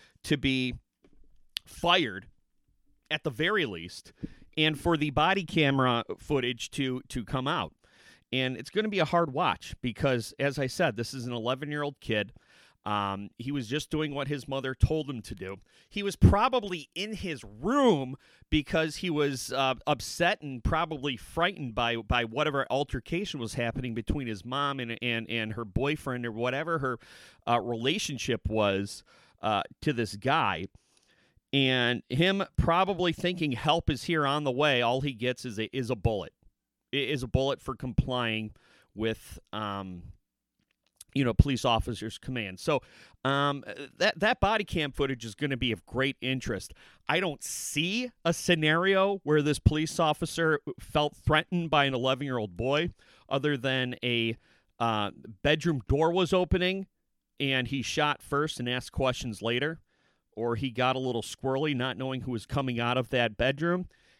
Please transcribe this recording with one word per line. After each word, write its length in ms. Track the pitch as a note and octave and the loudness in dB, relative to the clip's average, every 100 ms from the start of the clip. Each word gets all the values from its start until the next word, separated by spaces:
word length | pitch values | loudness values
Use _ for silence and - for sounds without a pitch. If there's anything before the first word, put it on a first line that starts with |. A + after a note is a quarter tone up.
| - _ | -20 _
to 140 | - D3 | -2 0
be 380 | C3+ C3 B2+ - - _ _ - - - - - - | 2 0 0 -4 -12 _ _ -20 -20 -20 -18 -16 -14
fired 640 | - E3+ F#3 B2+ F#2 - - _ _ _ _ _ _ - | -4 2 2 2 -4 -14 -20 _ _ _ _ _ _ -6
at 160 | D3+ D#3 | -4 -4
the 40 | |
very 360 | A2+ E3 G#3 C#3 | -2 0 0 0
least 480 | F2 F2 - - - - - - - | -4 -10 -14 -20 -14 -14 -14 -6 2
and 240 | D#3 D3+ | 2 2
for 160 | E3+ D#3+ | 2 2
the 140 | D3+ | 2
body 340 | C#3 D#3+ G3 | 2 4 2
camera 600 | E3+ E3 C#3+ C#3 B2+ A#2 - - | 2 4 4 6 4 2 -2 -8
footage 540 | - C#3+ B2 B2+ - | -2 -2 0 -4 -6
to, 300 | - C3+ B2+ - | -4 -2 -4 -6
to 160 | C3 G2 | -8 -4
come 200 | C3 C3 | -2 -2
out. 280 | E3 F2 - _ _ - - _ | -2 -4 -8 _ _ -20 -20 _
And 240 | C3 C3 B2 | -2 -2 -4
it's 140 | - | -6
gonna 180 | G3 G#3+ | -4 -2
be 120 | G3 | 0
a 60 | D3+ | 2
hard 280 | F3 E3 | 2 2
watch 420 | C3 E3 - - - | 0 0 -2 -6 -8
because, 520 | B2+ - C#3+ B2 A2 - | -6 0 2 2 -2 -4
as 180 | C#3 C3+ | -2 -2
I 100 | C3 | -2
said, 280 | - C#3+ G#2+ | 0 0 0
this 180 | A#2 | -6
is 120 | C3+ A#2+ | -8 -8
an 80 | |
eleven-year-old 680 | A#2+ A2+ C3 D3 D3 C#3+ C#3 | -4 -2 -2 -4 -4 -6 -6
kid. 320 | - G#2+ G2+ - _ - - _ G#2 | -2 -2 -2 -8 _ -20 -20 _ -2
Um, 440 | G#2 G2+ G2 G2+ - | 0 0 -2 -8 -10
he 140 | B2 | -6
was 160 | C#3+ A2 | -4 -2
just 220 | D3 - | -4 -2
doing 260 | D#3 D#3 C#3 | -2 -2 -2
what 120 | D3 | -4
his 200 | C#3+ B2 | -4 -4
mother 260 | C3+ C3 | -4 -4
told 360 | B2+ - D#3+ C#3 | 2 2 2 -2
him 120 | B2+ | -6
to 120 | - G#2+ | -10 -10
do. 220 | F#2+ G2 - _ _ | -10 -12 -16 _ _
He 120 | G#3 | -6
was 140 | G3+ - | -6 6
probably 720 | - G3 A#3 B3 G3+ F3 C#3 E3 | 8 8 4 2 -2 -6 -8 -10
in 180 | G#3+ | -8
his 300 | G#3 F#3+ C#3+ | -6 -8 -8
room 720 | G#2 G#2+ E3+ C#4+ C4 D#3 B2+ C3+ _ _ _ | -10 -6 0 6 6 6 0 -8 _ _ _
because 480 | D#3 C#3 E3+ D#3+ - | 0 2 0 0 -2
he 120 | F3+ | -2
was, 420 | D3+ C#3+ C3+ - | 2 2 0 -4
uh, 240 | C3 C3+ B2+ - | 0 2 0 0
upset 560 | C#3+ - - E3+ G#3+ | -2 -2 0 2 0
and 220 | D3 B2+ | -4 -4
probably 540 | - D#3+ E3 D3+ C#3+ A#2+ | -2 0 -2 -4 -4 -6
frightened 580 | - - F3 G3+ B2+ A2 | -6 0 0 0 -6 -2
by, 220 | A#2 A#2 | 0 0
by 260 | G#2+ A#2+ | 0 0
whatever 420 | A#2 A#2 D3+ C#3 B2+ | 0 0 0 0 0
altercation 680 | C3 D3 C3 - E3+ G3+ D3 | 0 -2 -6 -6 -6 -4 -6
was 160 | A2+ - | -6 -4
happening 380 | A#2 - B2 | -4 -2 -4
between 340 | A2+ G#2+ D3+ B2 | -2 -2 -2 -2
his 180 | G#2 G#2 | -8 -6
mom 340 | C3+ C#3+ C#3 | -2 0 -2
and, 180 | A#2 A#2 | -6 -4
and, 280 | A#2+ A#2 A2+ | -2 -2 -2
and 240 | A#2 A2 | -4 -2
her 120 | A2 A2 | -4 -4
boyfriend 600 | A#2 C3+ D3+ C#3 B2 A#2+ | -2 0 -2 -4 -4 -4
or 60 | |
whatever 480 | A2 B2 C3 D#3+ D#3+ | -2 -2 -2 -2 -2
her, 180 | C3 A#2+ - - - - - | -2 -4 -8 -20 -20 -8 0
uh, 140 | A#2+ | 2
relationship 880 | G#2 A2+ B2 G3 - C3+ - A2+ - | 2 -2 0 0 -2 -4 -2 -2 0
was, 560 | A2 G2+ G2 G2+ - - - _ _ | 2 2 2 -2 -8 -20 -20 _ _
uh, 200 | G#2+ G#2 - - | -2 0 -2 -4
to 100 | D#3 | -2
this 220 | A#2+ A2 G2+ | -2 -2 -4
guy. 500 | B2 D#3 A2 E2+ G2 - _ _ _ _ _ _ _ | 0 2 2 0 -6 -14 _ _ _ _ _ _ _
And 480 | C#3 C3+ B2+ A#2+ B2 - | 2 2 4 2 0 -2
him 340 | C3 F3+ G3 F#3+ - | 2 2 2 -2 0
probably 560 | - E3+ F#3+ F3+ F3+ | 2 4 2 2 0
thinking 400 | D#3+ F3 F3+ D#3 | 0 -2 -2 -2
help 380 | A#2+ D3+ E3 - | 0 0 0 0
is 160 | C#3 - | -2 0
here 200 | E3 C#3+ | 0 2
on 200 | D3 D3 | 2 0
the 60 | |
way, 300 | B2+ D3 B2+ | 2 4 4
all 200 | A#2+ B2+ | 4 2
he 120 | C#3+ | 0
gets 300 | A#2 B2 B2 | -2 -2 -2
is 160 | B2+ G#2 | -6 -6
a, 160 | A2 C3+ | -4 -4
is 140 | A#2+ | -2
a 60 | A#2+ | 0
bullet. 380 | A#2 G#2 D2 - - _ _ _ _ | 0 0 -4 -12 -20 _ _ _ _
I-, 40 | C3+ | -2
is 260 | B2+ C#3+ | -2 -2
a 40 | B2 | 0
bullet 340 | C3 C3+ C3+ | 0 2 -2
for 140 | - - | -6 -8
complying 760 | B2+ - C3+ B2+ A#2 A2 A2 - _ _ _ G2+ | -4 0 0 0 -2 -2 -6 -12 _ _ _ -4
with, 440 | A2 A2 - - - | -4 -4 -8 -20 -10
um, 520 | G#2 G#2+ G2 F#2+ F2+ E2+ - _ _ _ _ _ _ _ - - | -6 -4 -4 -8 -12 -14 -20 _ _ _ _ _ _ _ -20 -6
you 120 | C#3 B2+ | 0 4
know, 80 | |
police 320 | G#2+ C#3+ C3 B2+ | 6 4 2 0
officer's 520 | A2+ A#2+ A2 A2 - | 0 -2 -6 -8 -10
command. 420 | - B2+ G2+ F#2 | -8 -6 -8 -6
So, 220 | - C#3+ - - - _ C3 | -2 -2 -2 -16 -20 _ -2
um, 400 | C#3 C#3+ C#3+ - G2+ C#3 - | 2 2 0 -6 -12 -12 0
that, 200 | G3+ - | 0 2
that 200 | G#3 B3 | 0 2
body 240 | G3 A3 | 2 0
cam 300 | G3 E3+ C#3+ | -2 -2 -2
footage 320 | - C#3 B2+ A2+ | 0 -2 -2 -8
is 100 | - | -4
gonna 220 | D3 C3 | -4 0
be 160 | B2 | 0
of 120 | G#2+ - | -2 -4
great 300 | A#2+ C#3 C3 | -2 -2 -2
interest. 520 | B2+ C3 - G2+ - - - - - | -2 -2 -2 -6 -8 -16 -20 -12 -4
I 100 | D#3+ | -2
don't 240 | F#3 C#3 | -2 -4
see 680 | - - - D3 - A3 B3 - | -8 -8 -6 -2 -2 -2 -6 -2
a 100 | E3+ | -2
scenario 840 | E3+ - E3+ D#3 D#3+ F#3 G3 G3 G3 | 0 2 4 4 4 4 4 2 2
where 180 | D3 D3+ | 2 2
this 180 | D3 C#3+ | 4 4
police 400 | - D3+ D#3+ - | 6 6 2 2
officer 600 | D#3+ D3+ E3 - E3 D3 - - | 2 2 -2 0 2 0 -2 -12
felt 380 | - D3+ D3 - | -2 0 0 0
threatened 520 | - D3+ - F3 E3 | 2 2 4 0 2
by 140 | D3+ C#3 | 4 4
an 80 | |
eleven-year-old 600 | C3 C3 C3 C#3+ B2+ G#2+ F2 | 2 2 0 0 -2 -4 -2
boy, 360 | B2 C#3+ F3+ - _ - - | 0 2 0 -4 _ -20 -4
other 300 | C#3 D3 C#3 | 0 0 0
than 380 | C3 C3 B2+ B2 | 0 0 -2 -2
a, 340 | B2 A#2 A2+ A2 _ _ _ - | 0 2 2 -2 _ _ _ -2
uh, 320 | A#2 G#2+ G2+ - - G#2 | 0 2 0 -4 -16 -4
bedroom 380 | C#3+ D3+ E3+ C#3+ - | 0 2 2 0 0
door 240 | C#3+ D#3+ | 2 4
was 200 | F3 F3 | 2 2
opening 560 | F#3+ F3+ F3+ F3+ F#3+ G3 _ _ _ _ - | 2 2 2 0 -2 -8 _ _ _ _ -4
and 280 | C#3 C3 A#2+ | 0 0 0
he 140 | C#3 | -2
shot 400 | - - D3 C#3+ | -2 0 0 0
first 380 | - C#3+ D#3 - | -2 -2 -2 -4
and 100 | A#2+ | -4
asked 220 | B2+ - | -4 -4
questions 500 | - C3 B2 B2 G#2 | -2 0 0 -4 -4
later, 400 | A2 A#2+ D3 E3 _ _ _ _ _ - | -2 0 -2 -6 _ _ _ _ _ -4
or 200 | A#2 A2+ | -2 0
he 140 | B2+ | -2
got 260 | A#2 B2+ C3 | 2 2 2
a 40 | |
little 220 | C3 A#2 | 0 -2
squirrely, 540 | - - C3+ C3 D3+ C3 | -4 -6 -2 0 0 0
not 220 | C3 A2 | -2 -4
knowing 240 | C3 C3 | -6 -6
who 100 | G#2 | -4
was 140 | A#2 - | -6 -4
coming 340 | C#3 C3+ A#2 | -2 0 0
out 180 | A#2+ B2 | 0 0
of 120 | B2 | 0
that 260 | B2+ A#2 G#2 | 2 0 2
bedroom, 520 | B2 C#3 E3+ F3+ F3+ _ _ _ | 0 0 0 -2 -4 _ _ _